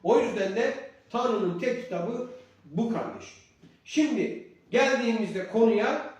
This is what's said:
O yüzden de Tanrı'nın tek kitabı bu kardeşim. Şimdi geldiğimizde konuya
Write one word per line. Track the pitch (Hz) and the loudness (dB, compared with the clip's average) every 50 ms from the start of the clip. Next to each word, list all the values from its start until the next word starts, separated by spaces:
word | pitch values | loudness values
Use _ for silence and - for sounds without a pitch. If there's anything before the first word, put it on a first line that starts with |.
O | - 180 240 285 | 4 4 4 4
yüzden | 247 226 196 202 190 190 196 | 4 2 0 -2 -2 -2 0
de | 226 254 277 - - - - - _ _ _ | 0 0 -2 -2 -4 -12 -16 -20 _ _ _
Tanrı'nın | - 233 247 247 220 196 190 175 170 170 | -4 -2 0 0 0 2 0 0 -2 0
tek | 175 165 - - - | -2 -2 -2 -4 -6
kitabı | - 180 170 - 220 240 254 - - - - - _ _ _ _ | -6 -6 -4 -4 -4 -4 -6 -8 -10 -12 -18 -20 _ _ _ _
bu | 143 147 185 226 226 | -8 -4 -2 -2 0
kardeşim. | - 160 123 - - - - - - - _ _ _ _ - - _ _ _ | -2 -4 -4 -6 -8 -12 -16 -18 -20 -20 _ _ _ _ -20 -20 _ _ _
Şimdi | - - 311 311 285 - 196 - - - - - - - _ _ _ | -4 2 2 2 2 2 0 0 -2 -4 -8 -12 -18 -20 _ _ _
geldiğimizde | - 247 277 262 262 240 240 226 220 214 208 175 - 190 180 - | 2 4 4 4 2 0 0 0 0 0 -2 -2 -4 -6 -6 -2
konuya | - 226 226 220 202 202 226 247 277 302 - - - - | 2 4 4 6 6 4 2 0 -2 -4 -6 -8 -14 -18